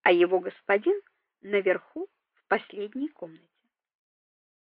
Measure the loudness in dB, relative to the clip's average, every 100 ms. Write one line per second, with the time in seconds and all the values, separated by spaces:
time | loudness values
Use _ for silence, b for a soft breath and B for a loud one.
0 | 4 4 4 2 -2 -12 -2 0 0 -2
1 | _ _ _ _ -4 0 0 -2 _ -14
2 | -14 _ _ _ _ -6 -4 -12 -12 -8
3 | -10 _ -20 -20 _ _ _ _ _ _
4 | _ _ _ _ _ _